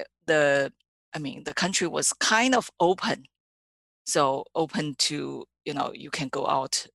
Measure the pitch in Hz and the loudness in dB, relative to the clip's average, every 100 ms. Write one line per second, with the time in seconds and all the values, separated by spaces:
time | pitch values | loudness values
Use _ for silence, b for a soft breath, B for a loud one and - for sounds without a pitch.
0 | - _ - 156 143 139 135 - _ _ | -10 _ 2 4 4 4 0 -6 _ _
1 | _ 160 139 - - - 180 190 175 156 | _ -8 -8 -10 -8 -4 -2 0 0 0
2 | 143 - - 220 254 254 - - 170 185 | -2 0 2 4 4 2 0 2 2 2
3 | 220 - - _ _ _ _ _ _ _ | -2 -4 -8 _ _ _ _ _ _ _
4 | - 165 139 135 - - 160 - 151 131 | -2 2 2 0 -4 -2 -2 -2 -4 -2
5 | - 147 139 135 - _ - 143 - - | -2 -2 -6 -10 -14 _ -8 -4 -6 -8
6 | 147 - 135 143 135 139 135 - - | -10 -8 -6 -4 0 0 -2 -4 -6